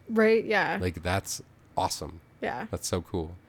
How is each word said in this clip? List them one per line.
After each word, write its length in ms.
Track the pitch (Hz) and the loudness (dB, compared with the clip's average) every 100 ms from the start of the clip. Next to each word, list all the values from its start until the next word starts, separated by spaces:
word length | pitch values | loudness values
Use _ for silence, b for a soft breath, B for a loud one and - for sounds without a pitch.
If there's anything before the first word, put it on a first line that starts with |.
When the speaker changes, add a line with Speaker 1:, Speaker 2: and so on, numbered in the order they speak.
| - | -4
Speaker 1:
Right, 340 | 220 220 226 | 4 6 6
yeah. 340 | - 208 156 185 | 4 2 2 0
Speaker 2:
Like, 200 | 180 85 | -2 -2
that's 380 | 85 95 - - - _ - - | 0 0 -2 -8 -12 _ -10 -2
awesome. 420 | 95 - 76 90 - - | -2 -2 -8 -12 -20 -8
Speaker 1:
Yeah. 240 | - 123 220 | -6 -6 -6
Speaker 2:
That's 160 | 95 - | -6 -2
so 140 | 92 | -4
cool. 340 | 80 92 80 90 | -2 -4 -4 -10